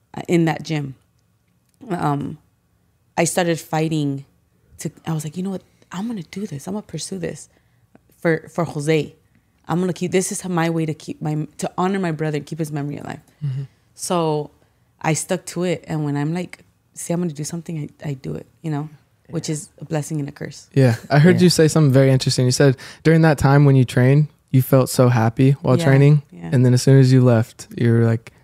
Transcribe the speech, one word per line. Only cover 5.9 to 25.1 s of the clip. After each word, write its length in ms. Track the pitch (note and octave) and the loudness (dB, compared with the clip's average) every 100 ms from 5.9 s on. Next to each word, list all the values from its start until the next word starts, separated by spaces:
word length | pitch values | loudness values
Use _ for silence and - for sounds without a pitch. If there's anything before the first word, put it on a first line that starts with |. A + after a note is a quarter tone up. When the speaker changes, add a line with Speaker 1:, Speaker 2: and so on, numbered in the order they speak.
Speaker 1:
I'm 160 | F3+ A3+ | -12 -10
gonna 160 | A3 | -10
do 220 | D#3 F#3+ G#3 | -12 -12 -12
this. 200 | C#3 F#3 | -12 -10
I'm 60 | |
gonna 100 | G#3 | -12
pursue 340 | - D#3+ - F#3+ | -10 -12 -12 -10
this 300 | E3 D#3 - _ _ _ _ _ _ _ | -10 -10 -18 _ _ _ _ _ _ _
for, 280 | E3+ D#3 - | -4 -4 -6
for 140 | - D#3+ | -8 -6
Jose. 500 | D#3 D3 D#3+ C#3+ - _ _ _ _ - | -6 -2 -2 -2 -12 _ _ _ _ -8
I'm 120 | E3+ | -4
gonna 140 | F#3 | -4
keep, 180 | E3+ F3+ | -4 -4
this 200 | F#3 F#3 | -4 -4
is 120 | G3 F#3 | -8 -6
my 240 | F3 E3 | -4 -2
way 160 | E3 D#3+ | -2 -4
to 80 | |
keep 280 | D3+ - - | -8 -12 -10
my, 260 | D#3 D3+ D#3 - | -6 -6 -8 -10
to 140 | F3 - | -10 -4
honor 220 | F#3 G3 | -4 -2
my 120 | F3 | -4
brother 260 | D#3 D#3 D3+ | -4 -6 -6
and 80 | D3 | -8
keep 140 | D#3+ | -10
his 120 | D#3 | -8
memory 260 | D3+ C#3+ C#3+ | -8 -8 -10
alive." 220 | - - _ - | -14 -16 _ -10
Speaker 2:
Mm-hmm. 200 | D3 C3 C3+ _ _ - | -8 -8 -10 _ _ -14
Speaker 1:
So 560 | - F3+ D#3+ D3+ D3 _ _ _ _ _ | -6 -2 -2 -4 -6 _ _ _ _ _
I 120 | - | -4
stuck 320 | D3+ - F3+ - | -4 -4 -8 -8
to 160 | F3 | -6
it. 200 | F3+ D#3+ - | -4 -6 -6
And 160 | D#3+ | -6
when 120 | D3 C#3+ | -4 -4
I'm 160 | D3 | -4
like, 300 | F3 F3+ - _ _ _ | -6 -8 -16 _ _ _
"See, 200 | - - | -14 -6
I'm 60 | E3+ | -4
gonna 120 | F3 | -4
do 100 | C#3+ | -6
something," 460 | D3 E3+ D#3+ E3 D3 - | -10 -10 -10 -10 -12 -12
I, 60 | D#3 | -12
I 40 | |
do 200 | C3+ - - | -10 -10 -12
it, 100 | - _ | -14 _
you 100 | D#3+ | -8
know, 180 | D3 D3+ D3+ _ _ _ | -8 -8 -16 _ _ _
which 200 | E3+ - | -10 -8
is 200 | D3+ - - | -8 -10 -18
a 60 | D3 | -8
blessing 340 | D#3 C#3+ D#3 | -8 -6 -8
and 100 | C#3+ | -8
a 20 | |
curse. 380 | - - - - | -12 -14 -16 -4
Speaker 2:
Yeah. 220 | - C3 A#2+ - | 2 2 2 0
I 100 | C#3+ | 4
heard 160 | E3 F3 | 6 6
Speaker 3:
Yeah. 60 | |
Speaker 2:
you 60 | F3+ | 4
say 180 | - D#3 | 6 4
something 240 | D#3+ D3 | 4 4
very 180 | C3 C3+ | 6 4
interesting. 340 | C3 - B2+ B2+ | 4 0 0 0
You 60 | |
said 260 | B2 C#3+ B2+ - - | 4 4 2 -4 -4
during 180 | - D#3+ | 2 4
that 160 | D#3+ C#3+ | 4 4
time 280 | C3+ C#3+ C#3+ | 4 6 6
when 100 | C3+ | 6
you 100 | B2 | 4
train, 440 | - B2+ C#3+ D3+ _ _ | 2 4 4 2 _ _
you 100 | C3 | 0
felt 280 | B2+ C3+ B2+ | 4 2 2
so 200 | - | 2
happy 420 | B2 | 2